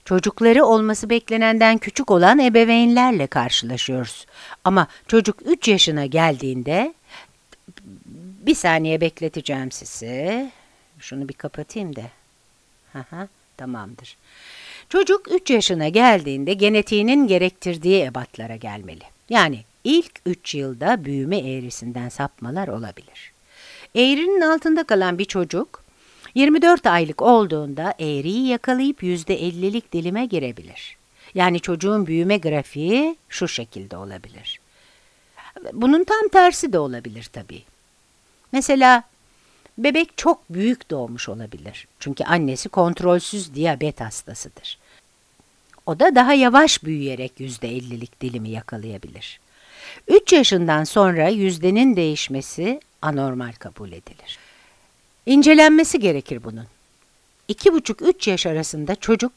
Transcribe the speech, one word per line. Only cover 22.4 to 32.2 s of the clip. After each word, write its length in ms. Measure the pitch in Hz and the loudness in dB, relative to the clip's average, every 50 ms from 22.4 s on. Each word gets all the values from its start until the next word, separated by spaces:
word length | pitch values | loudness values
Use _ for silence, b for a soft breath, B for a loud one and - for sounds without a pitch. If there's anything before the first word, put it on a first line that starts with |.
| 117 117 135 180 196 175 | -12 -10 -8 -8 -8 -8
olabilir. 640 | 104 110 117 104 - - - _ _ - - - _ _ B B B B B B B B B B B | -8 -10 -10 -12 -16 -20 -20 _ _ -20 -20 -20 _ _ B B B B B B B B B B B
Eğrinin 460 | 214 247 262 277 277 330 359 392 392 | 0 2 2 2 0 0 0 0 2
altında 440 | 339 311 320 320 320 330 311 320 330 | 2 2 0 0 0 0 0 0 0
kalan 340 | - 226 196 190 180 175 175 | 0 0 0 0 0 -2 -4
bir 60 | 202 | -6
çocuk 600 | - - 190 180 156 - 170 262 - _ - _ b b b b b b b b b b | -6 -4 -6 -4 -4 -4 -6 -6 -6 _ -20 _ b b b b b b b b b b
yirmi 280 | 247 269 294 302 320 269 | 0 2 4 4 4 6
dört 240 | 339 349 330 - | 4 4 4 4
aylık 360 | 233 170 170 165 151 - - - | 2 2 2 0 0 -4 0 4
olduğunda 720 | 226 247 226 208 180 156 151 151 143 139 139 160 190 - - | 6 6 6 4 2 -2 -6 -6 -6 -8 -8 -6 -8 -6 -6
eğriyi 480 | 160 151 151 143 139 160 196 233 262 | -6 -6 -4 -4 -4 -4 -4 -2 -2
yakalayıp 560 | 262 247 233 - - 254 254 262 277 285 - - | -2 -2 -2 -2 -2 -2 0 0 -2 -2 -4 -4
yüzde 320 | 180 175 175 160 - 190 | -4 -4 -4 -2 -4 -4
ellilik 580 | - 165 175 170 170 185 196 202 233 226 _ - | -2 -2 -6 -6 -4 -4 -4 -4 -4 -8 _ -8
dilime 340 | 170 165 175 180 214 254 | -6 -6 -4 -4 -4 -4
girebilir. 680 | 247 185 170 139 123 117 107 82 87 - - - - - _ _ _ b b b b b | -4 -4 -4 -4 -6 -10 -12 -18 -20 -20 -20 -20 -20 -20 _ _ _ b b b b b
Yani 260 | 190 180 180 175 175 | 0 2 2 2 0
çocuğun 460 | - - 180 165 170 196 208 214 202 | -2 -4 -6 -2 -2 -2 0 0 -2
büyüme 320 | 156 160 165 | -2 -2 -2